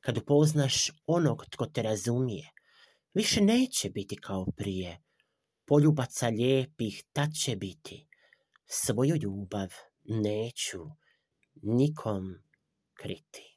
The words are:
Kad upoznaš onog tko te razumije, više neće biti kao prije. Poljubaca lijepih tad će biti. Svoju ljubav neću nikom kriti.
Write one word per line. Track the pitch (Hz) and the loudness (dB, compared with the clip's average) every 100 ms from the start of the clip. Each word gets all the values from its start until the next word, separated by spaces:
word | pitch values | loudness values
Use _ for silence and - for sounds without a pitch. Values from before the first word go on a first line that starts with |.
Kad | - 113 | -2 -4
upoznaš | - 143 156 156 135 - - - - | 4 6 6 4 0 0 -2 -4 -2
onog | 170 151 113 - | 2 2 0 -8
tko | - 120 | -8 -6
te | - | -2
razumije, | 110 107 120 120 127 95 - _ _ _ _ _ _ | -2 -2 0 0 -2 -4 -10 _ _ _ _ _ _
više | - 214 226 | -2 0 4
neće | 202 240 254 - 98 | 6 6 2 0 -4
biti | 104 95 101 | -6 -8 -10
kao | - 98 95 - | -6 -4 -4 -4
prije. | 98 92 90 85 _ _ _ _ _ _ - | -4 -4 -6 -10 _ _ _ _ _ _ 4
Poljubaca | 147 151 151 120 - 120 | 6 6 4 -2 -2 -2
lijepih | 110 123 135 127 - 113 - - | 2 2 2 0 -6 -6 -6 -8
tad | 151 151 | -2 -2
će | 156 - 104 | -2 -4 -4
biti. | 98 87 - - _ _ _ _ _ _ _ | -8 -12 -18 -20 _ _ _ _ _ _ _
Svoju | - - 110 135 147 | -4 -2 2 2 0
ljubav | 101 98 98 104 95 - - _ | -2 -6 -6 -6 -8 -10 -20 _
neću | - 110 104 107 117 - - 95 78 78 _ _ _ _ _ - | -6 -2 0 -2 -6 -6 -8 -8 -14 -18 _ _ _ _ _ -10
nikom | 101 120 147 151 113 101 95 87 _ _ _ _ _ | -2 2 2 0 -4 -4 -6 -12 _ _ _ _ _
kriti. | - - 185 _ - - | -16 -12 -12 _ -20 -20